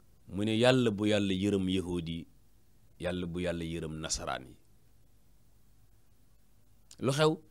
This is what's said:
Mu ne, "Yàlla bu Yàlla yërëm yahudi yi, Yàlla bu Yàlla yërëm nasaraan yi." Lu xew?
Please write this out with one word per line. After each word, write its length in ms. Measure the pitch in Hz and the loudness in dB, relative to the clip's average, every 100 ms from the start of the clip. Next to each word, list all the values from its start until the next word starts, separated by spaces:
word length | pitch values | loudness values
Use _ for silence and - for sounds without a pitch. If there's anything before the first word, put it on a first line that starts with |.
| _ _ - | _ _ -10
Mu 160 | 87 | -4
ne, 100 | 107 110 | 0 4
"Yàlla 320 | 120 131 117 | 6 6 4
bu 160 | 101 107 | 2 2
Yàlla 260 | 104 101 | 2 2
yërëm 340 | 92 101 101 92 | 2 2 2 2
yahudi 440 | 95 87 87 82 | 0 -2 -4 -4
yi, 140 | 82 - - - - - - - - | -8 -10 -20 -20 -20 -20 -20 -20 -8
Yàlla 260 | 85 90 87 | -6 -4 -4
bu 140 | 85 | -4
Yàlla 240 | 87 85 | -4 -4
yërëm 300 | 82 82 80 78 | -6 -6 -6 -8
nasaraan 440 | 78 - 82 65 65 | -8 -6 -6 -8 -10
yi." 80 | - - - - - - - - - - - - - - - - - - - - - - - - - | -20 -20 -20 -20 -20 -20 -20 -20 -20 -20 -20 -20 -20 -20 -20 -20 -20 -20 -20 -20 -20 -20 -20 -20 -4
Lu 140 | 117 | -2
xew? 200 | 135 160 156 - | 2 2 2 -6